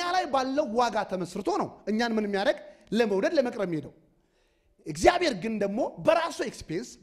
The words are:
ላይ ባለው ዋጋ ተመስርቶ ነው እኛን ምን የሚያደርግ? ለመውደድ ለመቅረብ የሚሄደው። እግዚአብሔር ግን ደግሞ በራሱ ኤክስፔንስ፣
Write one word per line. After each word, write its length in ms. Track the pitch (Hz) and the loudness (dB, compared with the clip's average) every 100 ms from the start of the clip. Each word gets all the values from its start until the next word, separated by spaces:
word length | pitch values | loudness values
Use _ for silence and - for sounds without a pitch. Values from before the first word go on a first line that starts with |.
| 349 | 0
ላይ 140 | 370 320 | 0 2
ባለው 380 | 269 262 277 285 | 0 0 0 0
ዋጋ 240 | 226 240 208 190 | 2 2 0 -2
ተመስርቶ 440 | 185 170 202 330 392 | -4 -4 -4 -2 0
ነው 120 | 185 - - | -2 -6 -2
እኛን 240 | 214 240 | 0 2
ምን 120 | 220 208 | 0 0
የሚያደርግ? 320 | 196 240 202 - - - | 0 0 0 -4 -20 -2
ለመውደድ 420 | 214 226 196 311 | 0 2 2 2
ለመቅረብ 300 | 320 247 233 | 2 0 0
የሚሄደው። 300 | 185 156 127 - _ _ _ _ _ _ _ _ 160 | -4 -4 -6 -14 _ _ _ _ _ _ _ _ -12
እግዚአብሔር 460 | 151 349 349 330 190 | 2 4 4 2 -2
ግን 180 | 226 214 | -4 -2
ደግሞ 220 | 196 208 320 - | -2 -2 -4 -2
በራሱ 380 | 226 339 330 - | 2 2 0 -4
ኤክስፔንስ፣ 460 | 269 - - 165 - - | -6 -8 -8 -8 -8 -14